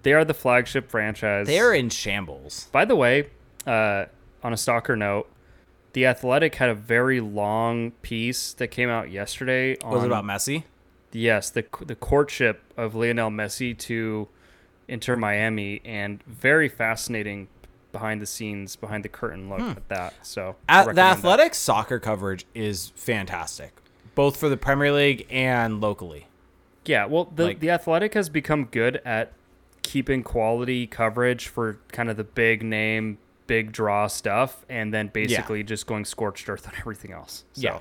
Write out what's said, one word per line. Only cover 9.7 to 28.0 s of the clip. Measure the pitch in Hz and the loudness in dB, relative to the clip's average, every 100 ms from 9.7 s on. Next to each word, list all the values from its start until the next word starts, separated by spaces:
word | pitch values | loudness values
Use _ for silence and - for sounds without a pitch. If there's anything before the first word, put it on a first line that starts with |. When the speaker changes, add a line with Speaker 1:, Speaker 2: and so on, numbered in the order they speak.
| 131 | -2
Speaker 2:
Was | 117 123 | -2 -2
it | 123 | 0
Speaker 1:
on | 113 | 0
Speaker 2:
about | |
Messi? | 101 101 - 151 - _ _ _ _ | -2 -4 -4 -4 -6 _ _ _ _
Speaker 1:
Yes, | 113 113 107 - | 0 2 2 0
the, | - 110 - 147 | -4 -6 -12 -12
the | |
courtship | - - 143 143 - 123 107 _ - | -10 2 4 2 2 2 2 _ -6
of | 113 110 | -6 0
Lionel | 120 117 110 | 0 2 0
Messi | 107 104 - 127 113 | -2 -6 -4 -6 -6
to | - 117 110 107 104 _ _ _ _ _ - | -6 -4 -2 -4 -6 _ _ _ _ _ -12
Inter | 120 - 120 | -8 -2 0
Miami, | 107 104 110 107 101 104 | 2 2 0 0 -4 -8
and | - 107 101 101 | -8 -8 -8 -8
very | - 113 131 156 143 | -14 0 4 4 4
fascinating | - 113 113 - 113 104 101 95 _ - _ _ | 0 -2 -2 -4 -4 -4 -8 -14 _ -20 _ _
behind | 101 110 107 | -8 -6 -6
the | 104 | -6
scenes, | - 107 101 98 | -8 -8 -8 -10
behind | - 107 107 | -12 -8 -8
the | 101 | -8
curtain | - 113 90 95 | -8 -8 -8 -8
look | 98 | -6
Speaker 2:
Hmm. | 240 | -6
Speaker 1:
at | 98 - | -8 -8
that. | 98 90 - - | -6 -6 -12 -12
So | - 95 - - | -8 -8 -8 6
Speaker 2:
At, | 175 | 8
Speaker 1:
I | |
Speaker 2:
the | 185 | 8
Speaker 1:
recommend | 180 | 8
that. | 185 185 | 8 6
Speaker 2:
Athletic | 180 220 320 | 6 6 6
soccer | - - 107 110 120 | 4 2 2 2 -4
coverage | 113 104 98 92 - | -2 -2 -2 -6 -10
is | 117 107 95 - - | -6 -4 -4 -10 -10
fantastic, | - 113 92 90 80 - 71 _ _ _ - - | -4 -4 -4 -6 -8 -12 -16 _ _ _ -6 2
both | 143 139 | 2 2
for | 151 | 0
the | 135 | 0
Premier | - 139 143 | 2 2 4
League | 143 143 123 - | 4 4 2 -4
and | 131 131 123 113 107 | -2 2 2 0 0
locally. | 104 101 87 76 - _ _ _ _ _ - | -2 -2 -8 -14 -18 _ _ _ _ _ 0
Speaker 1:
Yeah, | 127 101 | 0 2
well, | 160 175 | 0 -2
the, | 160 | 0
Speaker 2:
Like | 170 190 | 0 0
Speaker 1:
the | 156 | 0
Athletic | 170 170 165 | 0 2 0